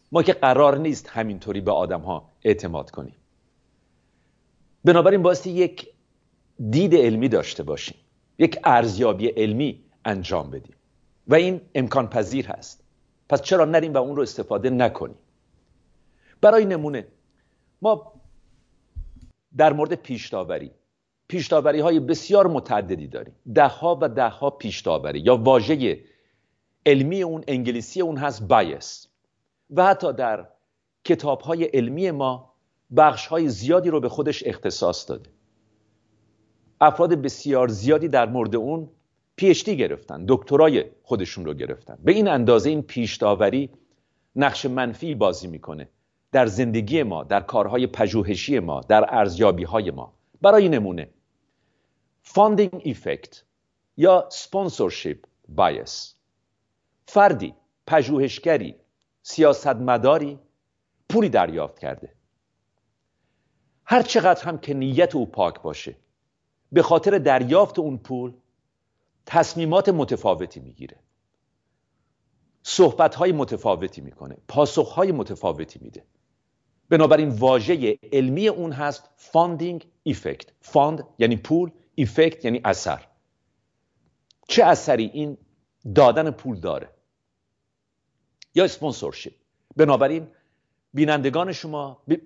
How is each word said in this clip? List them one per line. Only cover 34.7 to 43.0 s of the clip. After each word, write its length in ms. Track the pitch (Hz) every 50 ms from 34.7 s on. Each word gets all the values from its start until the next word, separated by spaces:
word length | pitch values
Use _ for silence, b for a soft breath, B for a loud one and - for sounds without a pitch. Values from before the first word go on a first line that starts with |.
| 87 - - 87 87 - - -
داده. 200 | 65 58 - - _ _ _ _ _ _ _ _ _ _ _ _ _ _ _ _ _ _ _ _ _ _ _ _ _ _ _ _ _ -
افراد 320 | 147 151 147 - 170 165 170
بسیار 540 | 151 131 139 - - - 147 139 127 127 123
زیادی 400 | 110 98 98 131 156 156 160 170
در 180 | 139 131 120
مورد 300 | 110 120 127 117 110 101
اون 340 | 117 110 135 156 165 160 143 _ _ _ _ _ _ _ _ _
پی 140 | - - 196
اچ 140 | 175 - -
دی 140 | - 202 143
گرفتن، 480 | 117 82 71 - - - 71 73 87 98
دکترای 580 | 131 127 - - 143 143 160 156 143 104 73 - - _ _
خودشون 420 | - 131 107 92 87 - 101 87
رو 80 | 76 76
گرفتن. 440 | 69 67 64 65 - _ - - - -
به 80 | 139
این 160 | 185 214 214 202
اندازه 420 | 160 131 120 110 120 113 101 143
این 120 | 156 151
پیشداوری 880 | 139 - - 127